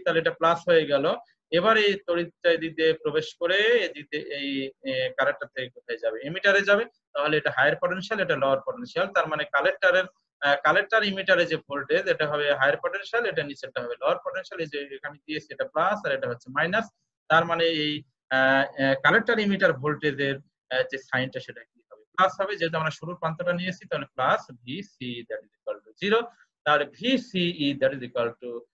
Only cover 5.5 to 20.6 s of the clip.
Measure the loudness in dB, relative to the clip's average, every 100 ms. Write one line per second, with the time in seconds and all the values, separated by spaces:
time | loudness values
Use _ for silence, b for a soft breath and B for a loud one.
5.5 | -10 -12 -12 -10 -6 -4 -4 -8 -2 2
6.5 | 2 4 2 0 _ _ -4 0 0 0
7.5 | 2 2 2 -2 -2 -4 -4 0 0 2
8.5 | 0 -2 -8 -6 -4 -2 0 0 -2 -2
9.5 | 0 2 2 4 4 0 _ _ -4 0
10.5 | 2 4 2 4 2 2 -2 2 2 2
11.5 | -2 -6 -8 0 0 2 0 0 0 0
12.5 | 2 2 2 -2 -6 -4 -2 -2 -2 -4
13.5 | -8 -10 -8 -8 -4 -2 -2 -4 -10 -10
14.5 | -8 -8 -8 -10 -12 -14 -14 -10 -10 -10
15.5 | -8 -4 0 0 0 -4 -4 -4 -8 -8
16.5 | -4 -2 -2 -4 _ _ _ 2 2 2
17.5 | 0 0 0 -2 -4 -10 _ -2 2 4
18.5 | 4 2 0 0 2 4 2 2 0 2
19.5 | 2 2 2 -2 0 -2 0 -2 -2 -8
20.5 | _